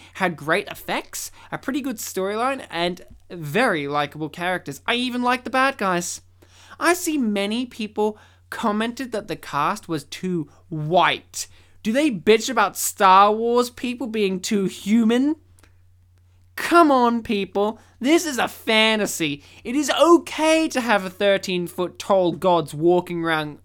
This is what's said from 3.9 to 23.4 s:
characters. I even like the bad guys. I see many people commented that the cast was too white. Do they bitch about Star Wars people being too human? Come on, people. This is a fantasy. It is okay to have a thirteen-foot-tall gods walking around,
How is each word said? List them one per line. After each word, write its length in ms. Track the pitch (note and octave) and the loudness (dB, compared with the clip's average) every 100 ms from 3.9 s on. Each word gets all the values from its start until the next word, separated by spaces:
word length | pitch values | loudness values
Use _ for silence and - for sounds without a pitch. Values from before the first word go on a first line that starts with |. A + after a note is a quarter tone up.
| D3 C#3+ D3+ D3+ | -2 -4 -6 -10
characters. 520 | - F3 F3 D#3+ C#3+ - | -6 -4 -4 -6 -8 -4
I 100 | A#3+ | -2
even 280 | B3 B3 | -2 -2
like 200 | B3 B3 | -2 -2
the 60 | B3+ | -2
bad 280 | C4 C4+ C4+ | 0 0 -2
guys. 440 | F#3+ F3 F3 - - _ - - - - | -2 -2 -4 -10 -16 _ -20 -20 -18 -2
I 140 | D4+ | 0
see 240 | F4 E4+ D4+ | 0 0 -2
many 480 | A3+ G3+ G3+ A3+ B3 | 0 -2 -2 -4 -6
people 540 | - G#3+ - G#3+ G#3+ - _ - | -8 -8 -2 -2 -4 -16 _ -16
commented 600 | - A#3 G#3 A#3 A#3 B3+ | -6 -2 -2 -4 -6 -8
that 160 | G#3+ - | -8 -8
the 80 | D3+ | -10
cast 520 | - C#3+ D#3 G3+ - | -6 -2 -2 -4 -6
was 140 | D#3+ | -8
too 440 | - - F#3 F3+ C#3+ - - | -8 -8 -4 -4 -6 -12 -10
white. 800 | D#3+ D3+ F3+ D#3 B2+ - - - - - - | -6 0 2 2 0 -8 -14 -14 -16 -20 -8
Do 100 | G#3+ | -2
they 180 | B3 D#4 | 0 0
bitch 380 | F#3+ G#3 A3 A3 | 2 4 2 2
about 260 | A#3 G3 - | 0 0 -2
Star 540 | - - G3 F#3+ G#3 | -6 4 8 8 8
Wars 380 | A3 A#3 A#3+ A#3+ | 4 2 2 0
people 360 | - B3 A#3+ C4+ | -4 -6 -6 -4
being 320 | A3 G3 F#3 | -2 0 -2
too 240 | - G3+ F#3 | 0 0 0
human? 720 | - G3 A3+ A3 A#3+ C#4+ D#4+ _ - - _ _ _ _ _ _ _ _ - | -2 2 4 4 4 2 -2 _ -20 -20 _ _ _ _ _ _ _ _ -8
Come 360 | - E4+ D#4 | 2 6 6
on, 320 | C4 A#3+ A#3 | 4 2 0
people. 560 | A3 G#3 G3 - G#3 A3+ _ - | -2 -4 -2 -2 -2 -4 _ -4
This 240 | A#3+ E4 D#4+ | 2 2 2
is 120 | A#3+ | -4
a 120 | F#3+ | -4
fantasy. 960 | - - A3 A3 A3 G3+ - D#3+ C#3+ - - | -4 0 2 2 2 -2 -2 -4 -6 -12 -16
It 120 | - C4 | -6 -2
is 140 | C4 | 0
okay 760 | - D#4 E4+ - - D#4 D#4+ D#4+ | 4 6 6 4 -2 2 2 0
to 120 | B3+ | -2
have 240 | A#3 G#3 F#3 | 0 0 -2
a 40 | |
thirteen-foot-tall 1200 | F3+ G3+ G3 F#3+ F3+ E3+ - F3 - - G3 F3 | -2 0 0 0 -4 -4 -4 -6 -4 0 2 2
gods 400 | E3 F#3+ F3 D3 | 0 2 2 0
walking 500 | D3 E3+ F3+ F3 F3 | 0 2 2 2 -2
around, 360 | E3 D#3 | 0 -2